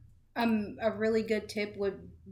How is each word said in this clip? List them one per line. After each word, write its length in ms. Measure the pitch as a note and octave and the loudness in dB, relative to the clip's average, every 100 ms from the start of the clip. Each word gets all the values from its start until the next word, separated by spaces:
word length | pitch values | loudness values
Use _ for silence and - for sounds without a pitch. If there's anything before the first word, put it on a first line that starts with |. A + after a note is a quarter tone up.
| - - - - | -20 -20 -10 0
um, 420 | A#3 A3 G3+ - | 2 2 0 -2
a 100 | A3 | -2
really 320 | G3+ A3 A3+ | 2 2 2
good 280 | A3 G#3+ G#3 | 2 0 0
tip 260 | A3 G#3 G3 | -4 -4 0
would 340 | G3+ F#3+ - - - | -2 -2 -8 -18 -14